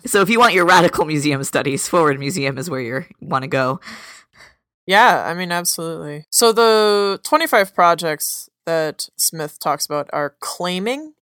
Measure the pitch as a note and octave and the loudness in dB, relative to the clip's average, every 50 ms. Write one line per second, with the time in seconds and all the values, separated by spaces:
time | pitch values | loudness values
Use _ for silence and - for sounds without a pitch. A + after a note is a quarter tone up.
0 | - A#3+ - G3+ F#3+ F3+ A#3 A#3 A#3+ A#3 E3+ F#3 F3 F3 F#3 F3+ F3 E3 - - | -4 -2 0 2 2 2 4 4 4 4 4 4 4 6 6 6 6 4 2 0
1 | E3+ D#3 D3+ D3 C#3 D3 C#3 C3+ C#3 - - C3+ - C#3 C3+ C3+ - - - F3 | -2 -2 -2 -2 0 -2 -2 -2 -4 -2 -2 -2 -2 -2 -2 -4 -4 0 2 2
2 | D#3+ D3 C#3 C3+ C#3 C#3 F#3 D#3+ C#3 C3+ C3+ C3+ C3 F3+ C#3 C3 B2 A2+ B2+ C3+ | 2 2 0 -2 -4 -6 -4 -4 -4 -4 -6 -6 -8 -6 -6 -6 -6 -6 -6 -8
3 | E3+ - - - - D3 - C3 C3 C#3 C#3 C3+ C3 B2+ C3+ - - - - - | -8 -10 -18 -16 -10 -4 -4 -4 -2 -2 -2 0 0 0 -2 -4 -8 -16 -20 -20
4 | - - - - _ _ _ _ - - _ _ _ _ _ _ - F3+ F#3+ G#3 | -20 -20 -20 -20 _ _ _ _ -20 -20 _ _ _ _ _ _ -4 2 4 6
5 | B3 A3+ F3 C#3 E2+ - E3+ F3 F#3 F3 F3 F3 F3 - - - E3 E3 D#3+ E3 | 6 6 4 2 0 -4 -6 -6 -4 -4 -4 -4 -2 -4 -4 -4 -6 -8 -8 -10
6 | D#3 D3 D3 D3+ D3+ - - - A#3 A3+ A3+ A#3 A#3 A3+ A3 G#3+ G#3+ G#3 G#3 G3+ | -10 -12 -12 -14 -12 -6 0 2 4 4 4 4 4 4 6 4 4 4 2 2
7 | G3+ G3 G3 - - - D4+ D4+ E4 D#4 C4 A3 G3 F#3+ - - F3 E3+ E3+ D#3+ | 0 0 -2 -4 -4 0 0 0 2 2 2 2 2 2 2 2 4 4 4 2
8 | F3 D#3+ D3+ - - - - - - _ _ _ - E3 E3 D#3+ D#3 D3+ - - | 0 -4 -4 -4 -6 -8 -8 -10 -14 _ _ _ -6 -4 -2 -2 -2 -2 -6 -8
9 | - - _ - - - E3+ D#3+ D3+ D3+ - - - D#3+ C#3+ - - - D3 D3 | -12 -12 _ -4 -4 -4 -4 -6 -10 -10 -8 -6 -4 -2 -2 -2 -4 -4 -4 -6
10 | C#3 - - D3+ D3 C#3+ _ - - - - - F3 F3+ F3+ F#3 G3 A#3 C4+ D4 | -4 -4 -4 -4 -4 -6 _ -10 -12 -10 -8 -6 -4 -4 -4 -4 -4 -4 -6 -6
11 | D#4 D#4 _ _ _ _ - | -8 -14 _ _ _ _ -6